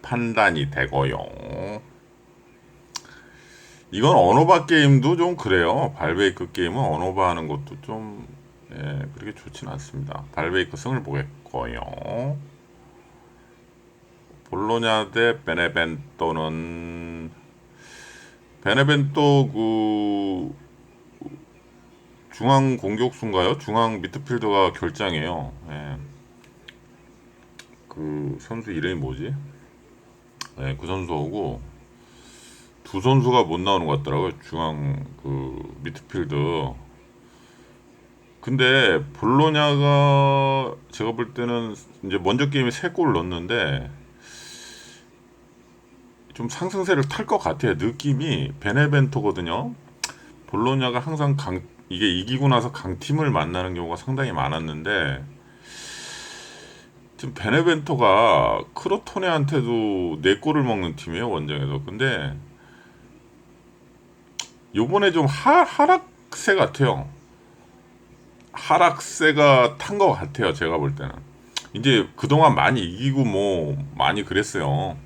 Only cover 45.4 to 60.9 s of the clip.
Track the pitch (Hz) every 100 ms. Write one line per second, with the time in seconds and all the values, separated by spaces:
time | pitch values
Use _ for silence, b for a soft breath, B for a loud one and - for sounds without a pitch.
45.4 | _ _ _ _ _ _ - _ _ -
46.4 | 120 - 185 196 185 165 139 - 214 214
47.4 | 175 - 120 78 104 123 143 135 156 92
48.4 | 65 - 104 123 147 143 139 131 104 92
49.4 | 85 95 240 240 - - B B B B
50.4 | - 95 123 135 127 123 143 156 143 139
51.4 | - 92 - - _ 92 104 90 104 131
52.4 | 139 123 113 - 95 90 - 151 151 80
53.4 | 78 90 92 87 85 87 - 131 131 82
54.4 | 67 80 80 76 87 101 73 67 - -
55.4 | B B B B B B B B B B
56.4 | B B B B B - - - - -
57.4 | 104 139 170 156 147 131 110 98 113 78
58.4 | 57 53 - - 185 196 - 196 185 160
59.4 | 143 147 117 117 107 95 87 78 87 104
60.4 | 151 151 127 104 87